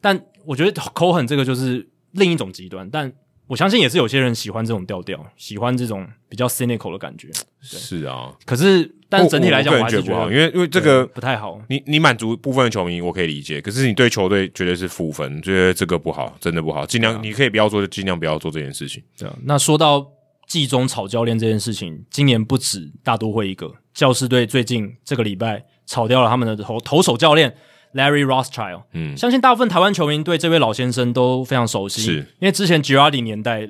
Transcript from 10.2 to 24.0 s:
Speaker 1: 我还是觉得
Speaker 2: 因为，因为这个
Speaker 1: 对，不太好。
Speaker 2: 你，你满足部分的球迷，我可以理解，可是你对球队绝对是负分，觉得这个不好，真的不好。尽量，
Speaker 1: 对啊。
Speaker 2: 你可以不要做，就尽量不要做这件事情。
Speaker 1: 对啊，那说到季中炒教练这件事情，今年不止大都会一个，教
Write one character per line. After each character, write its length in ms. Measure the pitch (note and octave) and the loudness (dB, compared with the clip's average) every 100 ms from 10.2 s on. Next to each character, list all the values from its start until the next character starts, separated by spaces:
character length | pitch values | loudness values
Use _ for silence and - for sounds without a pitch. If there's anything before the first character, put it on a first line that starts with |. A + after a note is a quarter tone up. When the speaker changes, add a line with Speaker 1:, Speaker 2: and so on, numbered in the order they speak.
| E2 | 0
Speaker 1:
我 20 | |
还 40 | |
是 40 | A#2 | 2
觉 40 | |
得 60 | D#3+ | 2
Speaker 2:
因 60 | |
为， 20 | |
因 60 | F3 | 2
为 80 | F3 | 0
这 120 | E3+ | 2
个 240 | D#3 C3 | 4 4
Speaker 1:
对， 100 | B2+ | 2
不 60 | - | -6
太 160 | A#2+ A#2+ | -6 -6
好。 240 | G#2 F#2+ A2 | -8 -16 -8
Speaker 2:
你， 140 | C3+ C3+ | -8 0
你 120 | D3+ | 2
满 180 | D#3 A#2 | 4 2
足 200 | A2+ A2+ | -2 -4
部 160 | - | -4
分 100 | C3 | 0
的 80 | B2 | 0
球 140 | G#2+ | 0
迷， 160 | F2 F2 | -4 -4
我 120 | F2 | -6
可 80 | F2 | -2
以 60 | E2+ | -2
理 160 | D2 | -2
解， 180 | C#2+ D2+ | -8 -8
可 120 | C#2+ | -6
是 160 | A2 C3+ | -2 0
你 40 | |
对 160 | G2+ B2 | 4 2
球 200 | A2+ F#2 | 2 0
队 200 | G2 F#2+ | 2 0
绝 100 | - | -2
对 120 | F2+ F2+ | -2 -2
是 100 | F2+ | -4
负 240 | - E2 | -6 -8
分， 320 | D2 C#2+ D2 | -6 -8 -8
觉 100 | E2+ F#2+ | -2 2
得 160 | F#2 | 4
这 100 | F2+ F2+ | 2 0
个 120 | F2 | -2
不 140 | D#2 | -4
好， 200 | D2+ C2 - | -6 -8 -6
真 160 | F2 | -4
的 80 | E2 | -4
不 100 | D#2 | -4
好。 140 | D2 D2 | -6 -4
尽 140 | A#2+ | 0
量， 140 | A2+ | 0
Speaker 1:
对 40 | A2 | -2
啊。 20 | |
Speaker 2:
你 80 | A2 | -8
可 100 | G#2+ | -2
以 80 | C3+ | 0
不 60 | G#2+ | 2
要 120 | G#2+ | 2
做， 120 | G#2 | 2
就 60 | G2 | -2
尽 160 | - | -4
量 120 | F#2+ F2 | -4 -2
不 80 | |
要 140 | D#2+ D#2 | -2 -4
做 120 | D#2+ | -4
这 100 | D#2 | -8
件 120 | C#2 | -10
事 140 | C#2 C#2+ | -10 -12
情。 160 | - - _ | -12 -18 _
Speaker 1:
对 80 | - | -16
啊， 60 | - | -12
那 160 | B2+ C#3+ | -2 0
说 180 | - D3+ | 2 4
到 300 | D#3 C#3+ C#3 _ _ _ _ | 4 4 0 _ _ _ _
季 200 | F3 C#3 | -4 0
中 200 | B2+ C3 | 0 0
炒 220 | - F#2+ | -4 -4
教 160 | A#2 | -2
练 120 | A#2 A2+ | 0 0
这 120 | A2+ | 0
件 100 | A2 | 0
事 160 | A2 | -2
情， 300 | G#2 F2 D#2+ - | -8 -10 -14 -12
今 160 | - | 0
年 180 | C#3+ A#2 | 4 4
不 140 | A2 C3 | 2 -2
止 360 | - G2 D2+ - | -2 -6 -10 -10
大 140 | - A2+ | -4 -2
都 160 | A2 | -2
会 160 | G#2+ G2+ | -2 -4
一 60 | F#2+ | -6
个， 180 | E2 - _ | -12 -14 _
教 200 | - | 0